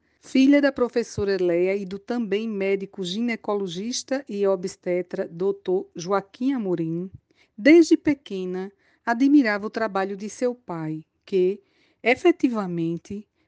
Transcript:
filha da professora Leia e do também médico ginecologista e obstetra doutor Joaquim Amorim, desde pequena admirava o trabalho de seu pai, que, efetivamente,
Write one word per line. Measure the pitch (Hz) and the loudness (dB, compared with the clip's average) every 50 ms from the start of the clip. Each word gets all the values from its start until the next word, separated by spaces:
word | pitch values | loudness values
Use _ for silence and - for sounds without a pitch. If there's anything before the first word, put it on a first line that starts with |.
| _ _ _ _ | _ _ _ _
filha | _ - - 262 262 269 285 285 | _ -2 2 4 4 6 6 4
da | 277 277 | 4 2
professora | 269 - 247 233 - 240 220 - - - 202 196 196 180 | 0 0 -4 -2 -2 -4 -4 -4 -6 -6 -2 -2 0 0
Leia | 180 175 170 175 180 190 196 | 0 0 2 2 2 0 0
e | 208 196 | -2 -6
do | 180 196 196 | -8 -10 -12
também | _ - 240 247 233 190 190 214 226 226 | _ -6 -6 -4 -4 -2 -2 -4 -4 -4
médico | 214 196 190 196 196 196 190 190 - 202 185 | -6 -4 -2 -2 -2 -2 -4 -8 -10 -8 -8
ginecologista | 175 185 220 240 240 226 226 - 220 208 202 196 180 160 180 208 240 254 - - - 262 277 285 | -6 -4 -4 -4 -4 -4 -6 -4 -4 -4 -4 -4 -6 -8 -8 -8 -8 -8 -8 -6 -6 -6 -6 -6
e | - 202 202 196 | -6 -4 0 0
obstetra | 196 190 190 180 185 - _ - 180 175 180 175 - - 185 190 - | 0 0 0 -4 -10 -10 _ -4 -2 -2 -2 -4 -6 -6 -6 -6 -6
doutor | 170 165 190 196 196 196 - 190 180 196 - _ - | -6 -4 -2 -2 -2 -4 -4 -2 -2 -2 -4 _ -14
Joaquim | 175 160 180 202 196 196 _ - - 247 269 285 | -12 -6 -4 -4 -4 -4 _ -10 -4 -4 -2 -2
Amorim, | 247 208 185 175 165 165 160 165 170 185 190 - - _ _ _ _ _ _ _ | -2 -2 -2 -2 -2 -2 -4 -4 -6 -8 -10 -14 -20 _ _ _ _ _ _ _
desde | - 208 277 330 349 320 - 330 | 2 6 8 8 8 8 6 4
pequena | - - 311 285 - _ - 202 190 185 180 180 185 190 202 _ _ _ _ _ _ - | 2 2 -2 -2 -2 _ -10 -8 -8 -6 -6 -6 -6 -8 -10 _ _ _ _ _ _ -4
admirava | 233 240 233 277 277 294 294 247 220 208 202 202 | -2 0 2 4 6 6 6 6 4 0 -2 -4
o | 220 | -6
trabalho | - 226 220 214 190 196 190 196 202 | -4 -4 -4 -2 -2 -2 -2 -2 -6
de | 190 214 208 | -8 -10 -12
seu | - - 254 247 240 | -6 -4 -4 -4 -4
pai, | 247 _ - 175 160 160 156 156 156 - _ _ _ _ | -6 _ -10 -8 -8 -6 -6 -8 -8 -12 _ _ _ _
que, | - 196 185 180 185 202 - _ _ _ _ _ _ _ _ | -2 0 2 2 2 0 -4 _ _ _ _ _ _ _ _
efetivamente, | - 220 262 - - 349 330 - - 254 233 214 196 180 175 170 165 165 170 165 _ - 202 208 - _ _ _ _ | 2 2 2 4 4 2 4 4 0 0 0 0 -4 -4 -4 -2 -2 -4 -4 -6 _ -12 -14 -14 -14 _ _ _ _